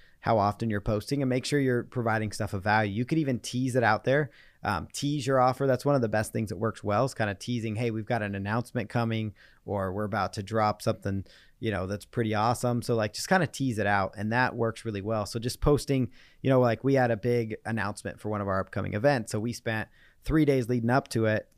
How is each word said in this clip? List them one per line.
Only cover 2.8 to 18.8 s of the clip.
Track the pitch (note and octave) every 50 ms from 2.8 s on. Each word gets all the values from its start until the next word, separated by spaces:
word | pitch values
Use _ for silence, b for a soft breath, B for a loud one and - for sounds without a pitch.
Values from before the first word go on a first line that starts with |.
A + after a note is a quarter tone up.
| A2 G#2 G2
You | G#2+ B2
could | - D#3+ D#3+
even | D#3 C3+ B2+ A2+
tease | - - - B2 C3 C3 A#2+
it | C3 A#2
out | G#2+ G#2+ G#2 -
there, | B2 C3 C#3+ D3+ B2+ b b b b b b -
um, | F#2+ G2+ E2 D#2+ - -
tease | - - C#3+ D3 D3 A#2+
your | C3 C3+ C3
offer. | B2 B2+ B2+ - C#3
That's | C3+ C3 A#2+ -
one | C#3+ C#3+
of | C#3
the | A#2+ A2
best | G#2 G#2+ A2 - -
things | A#2 A2+ G2
that | G2
works | F2 G#2+ A2+ G#2 - -
well, | G#2 G2+ G#2 C3
is | C3+ -
kinda | - A#2 G#2 G2+
teasing, | - - - B2 A#2+ G#2+ A2+ G#2+
"Hey, | G#2 A#2+ A#2
we've | A2 A2 G#2+
got | - B2 A2+ G#2+
an | G2+ G2+
announcement | G2 G2 G#2 G#2+ A#2+ B2 - - B2 G2+ A2
coming," | - A#2+ A#2 A2+ A2+ A2+ A2 G#2+ b b b b b b _
or, | - G2+ G2+ F#2+ F#2+ F2+
"We're | G2+ G#2+
about | G#2 G2+ G#2 F#2+ F#2 -
to | - G2
drop | F#2+ G#2+ A2 G#2+ G#2+ G#2 -
something, | - A#2 A2 - - G2+ G2 G2 F#2+ b b b b b b _
you | - A2+
know, | G2+ F#2 F#2
that's | F#2 G2+ G2+ -
pretty | - - B2+ A#2 G#2+ G#2+
awesome." | G#2 G#2+ A#2 B2 - - B2 A#2+ A#2+
So, | A2 - A#2+
like, | A2+ G#2+ G#2+ -
just | - - -
kinda | F#3 F#3+ E3
tease | - - - C#3 C3 A2+ G#2
it | G#2
out, | G2+ G#2 G2 F#2+ F#2+ -
and | G2+ G2+ G#2+ A2+
that | B2 B2+ A#2+ -
works | A#2+ A#2 A2+ A2 - -
really | A2+ F#2+ G2 F#2+
well. | G#2 A2+ G#2+ G2+
So | - - A#2+
just | A2 B2 - -
posting, | - D3+ D3 B2+ - - C#3 C3+ B2 A#2 b b b b b b
you | - B2+
know, | C3+ B2+
like, | B2+ A#2+ A2 G#2+ -
we | C3+ C3+
had | C3+ B2+ A#2
a | A#2 G#2
big | - B2 A#2+ A#2+ A#2 A2 G#2+ - -
announcement | - A2+ A2 G2 G2+ G#2 - - G2 - -
for | - G#2+
one | G#2+ G#2
of | G2+ G2
our | F#2+ F#2+
upcoming | F#2 - - G2+